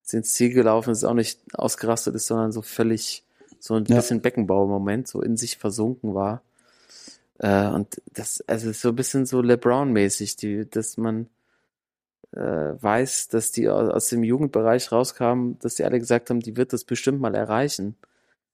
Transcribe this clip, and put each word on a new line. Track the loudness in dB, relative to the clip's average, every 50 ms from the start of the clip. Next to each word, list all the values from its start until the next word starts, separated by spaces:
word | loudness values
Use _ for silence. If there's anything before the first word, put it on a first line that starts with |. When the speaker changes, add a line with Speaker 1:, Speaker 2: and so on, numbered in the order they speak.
Speaker 1:
sie | _ -6 -4
ins | -4 -2 -2 0
Ziel | 2 2 4 4
gelaufen | 4 6 6 4 4 2 0
ist, | 0 0 0
auch | 2 2
nicht | 2 0 0 -4 -10 _ -12 -6
ausgerastet | -4 -4 -2 -2 -2 -2 -2 -2 0 -2 -4 -4
ist, | -4 -4
sondern | -2 -2 0 0 -2
so | -4 -6
völlig | -8 -6 -2 0 0 0 0 0 -4 -6 -10 -10 -14 _ _ _ -20 -20 -20 _
so | -6 -2 -2
ein | 0 4
Speaker 2:
Ja. | 4 4
Speaker 1:
bisschen | 4 4 2 0 0
Beckenbauer-Moment, | 0 0 0 0 0 2 2 2 2 2 0 0 -2 -2 -2 -4 -4
so | -6 -6 -4
in | -2 -2 -2
sich | -2 -4 -6 -6
versunken | -6 -4 -4 -2 0 -2 -2 -2 -4 -6 -4 -2
war. | -2 -2 -2 -4 -6 -10 _ _ _ _ _ _ _ _ _ -20 -20 -20 -20 -20 _ _ _ _ -4
Äh, | 0 2 4 4 4 2
und | 0 -2 -4 -4 -8 -14 -16 -14 -12
das, | -10 -8 -8 -8 -8 -4
also | -4 -2 -2 -2 -4
es | -4
ist | 0
so | 0 0
ein | 0
bisschen | 0 -2 0 0 0 0
so | 2 2 2
LeBron-mäßig, | 4 4 4 4 4 4 4 4 2 2 4 4 4 2 2 -2 -4 -6 -6
die, | -6 -6 -4 -4 -4 -6 -4
dass | -4 -4 -4 -4 -4
man, | -4 -2 -2 -2 -4 -6 -10 _ _ _ _ _ _ _ _ _ _ _ _ _ _ _ _ _ _ -20 -14
äh, | -10 -6
weiß, | -4 -4 -2 -2 -4 -4 -4 -2 0 2 2 2 2 0 -2 -4 -4 -2
dass | -2 -2 -2 -2
die | -2 0 2
au-, | 2 2 2 2 2
aus | 0 0 0
dem | 0 0 0 2
Jugendbereich | 2 2 0 0 0 0 2 4 4 4 2 2 0
rauskamen, | 0 0 0 0 -2 0 0 0 2 2 0 -4 -4 -6
dass | -6 -6 -4
die | -2 0
alle | 0 0 -2
gesagt | 2 2 0 0 2 0
haben, | -2 -2
die | -4 -4 -2
wird | -2 -2 -2 -2
das | -4 -4
bestimmt | -4 -6 -2 0 0 0 0
mal | 0 -2 0
erreichen. | -2 0 0 0 0 0 0 -2 -4 -6 -8 -8 -12 _ _ _ _ _ _ _ _ _ _